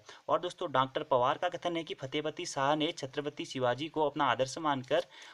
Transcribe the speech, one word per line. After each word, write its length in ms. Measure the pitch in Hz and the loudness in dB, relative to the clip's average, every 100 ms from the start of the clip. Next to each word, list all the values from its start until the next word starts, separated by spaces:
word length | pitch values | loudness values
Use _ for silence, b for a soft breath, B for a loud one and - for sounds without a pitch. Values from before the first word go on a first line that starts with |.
| - B B | -8 B B
और 100 | 156 | 0
दोस्तों 320 | 175 - 175 | 0 -6 -2
डॉक्टर 320 | 131 131 165 | 2 2 0
पवार 340 | 151 131 123 160 | 2 4 4 2
का 120 | 180 | -2
कथन 280 | 175 175 170 | -4 -4 -4
है 60 | |
कि 100 | 160 | -4
फतेहपति 520 | 190 131 147 151 151 175 | -8 -6 -4 -4 -4 -6
शाह 280 | - 135 156 | 0 2 2
ने 160 | 151 | 0
छत्रपति 540 | 175 135 - 143 147 175 | -2 -8 -6 -6 -6 -8
शिवाजी 420 | 135 127 123 156 | 0 0 0 -2
को 160 | 156 147 | 0 0
अपना 200 | 147 139 | 2 2
आदर्श 320 | 117 131 - | 4 0 0
मानकर 480 | 160 135 123 151 - B B | 0 0 2 0 0 B B